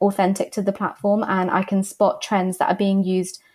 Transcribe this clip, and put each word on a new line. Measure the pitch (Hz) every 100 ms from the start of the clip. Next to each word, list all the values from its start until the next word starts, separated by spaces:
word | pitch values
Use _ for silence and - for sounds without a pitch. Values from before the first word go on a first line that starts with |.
authentic | 202 196 185 196 -
to | -
the | 196
platform, | 196 190 - 202 208 -
and | 190 180
I | 185
can | 190 196
spot | 196 - 196 -
trends | - 202 185 180
that | -
are | 196
being | 202 196
used | 185 185 180 - _